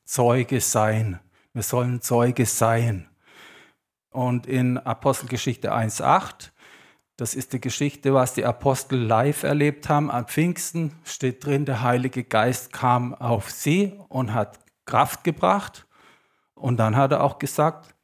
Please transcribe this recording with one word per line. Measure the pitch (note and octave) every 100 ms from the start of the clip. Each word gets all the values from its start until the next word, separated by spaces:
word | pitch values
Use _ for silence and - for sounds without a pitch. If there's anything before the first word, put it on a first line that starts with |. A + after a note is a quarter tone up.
| -
Zeuge | - A#2+ B2+ A#2+ B2+
sein. | - A2+ G#2+ A2 G#2+ F2 - _ _
Wir | A#2
sollen | - A#2+ B2 B2
Zeuge | - A#2 B2 A#2+ A#2
sein. | - A2+ A#2 A#2 F#2+ D#2+ _ _ - - - - _ _ _ _
Und | B2+ B2+ B2 -
in | B2+ B2+ B2
Apostelgeschichte | B2+ A#2+ C#3 C3 B2 A#2+ - A#2 G#2
eins | G#2+ A2+ -
acht, | C#3 F3 - - - _ - - - _ _ -
das | A#2+
ist | C3 -
die | B2+
Geschichte, | B2 - C#3+ - C3+
was | C3+ B2+ -
die | A#2
Apostel | A#2 C#3 C3 - C3
live | A2+ A2+ A2+ D3
erlebt | C#3 C#3+ D3 C#3+ -
haben. | D3 D3+
Am | B2 -
Pfingsten | - E3+ F3 - E3+ D#3+ D3+
steht | - - B2+ A#2+
drin, | C#3+ C#3 C#3+
der | B2
Heilige | B2 B2 B2+ B2+
Geist | A#2+ A2 A#2+ A#2 -
kam | - B2+ B2 B2
auf | - A#2+ A2+ -
sie | - D3 F3 G3+ G3 -
und | - A#2
hat | A#2 G#2 - _ _ -
Kraft | A#2+ C#3 -
gebracht. | F3 D#3 F3+ G3+ - - - _ _ _ _ _ _
Und | _ A#2+ A#2+
dann | A2 A#2+
hat | C#3
er | D3+
auch | C#3 -
gesagt, | - - D#3 - - _